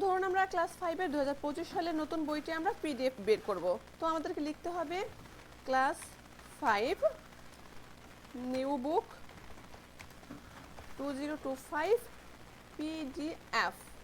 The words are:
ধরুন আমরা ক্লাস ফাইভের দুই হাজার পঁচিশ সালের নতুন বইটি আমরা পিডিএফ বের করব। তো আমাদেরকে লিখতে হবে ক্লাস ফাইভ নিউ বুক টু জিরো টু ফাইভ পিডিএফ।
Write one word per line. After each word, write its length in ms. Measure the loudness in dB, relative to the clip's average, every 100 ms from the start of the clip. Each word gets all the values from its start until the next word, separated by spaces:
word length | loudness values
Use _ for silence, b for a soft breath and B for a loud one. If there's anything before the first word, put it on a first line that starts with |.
ধরুন 200 | 4 6 6
আমরা 140 | 4 4
ক্লাস 180 | 4 2 2
ফাইভের 280 | 0 2 2
দুই 80 | 4
হাজার 160 | 4 2
পঁচিশ 220 | 0 -2 0
সালের 220 | 0 2 2
নতুন 180 | 2 0 2
বইটি 220 | 0 0 0
আমরা 140 | 2 2
পিডিএফ 320 | 0 2 2 2 4
বের 140 | 4 4
করব। 160 | 2 2 2 -2 -2
তো 40 | 2
আমাদেরকে 280 | 2 0 0 -2
লিখতে 200 | -2 -2 -2
হবে 220 | 0 -2 -2 -6 -14 -16 -16 -10 2
ক্লাস 320 | 6 6 2 -6 -14 -16 -16 -16 0
ফাইভ 340 | 4 6 4 4 4 2 -6 -16 -16 -14 -12 -12 -12 -14 -16 -16 -12 -6 0
নিউ 200 | 0 2 2 4
বুক 200 | 2 2 -4 -14 -12 -12 -12 -12 -16 -16 -16 -14 -14 -14 -14 -12 -16 -14 -12 -10 -4
টু 80 | -4 -2
জিরো 160 | -2 -2
টু 80 | -2 -4 -2
ফাইভ 240 | 0 4 4 2 -14 -16 -16 -16 -16 -12 -6
পিডিএফ। 960 | -4 -2 -4 -4 -4 -4 -2 2 2 -2 -12 -16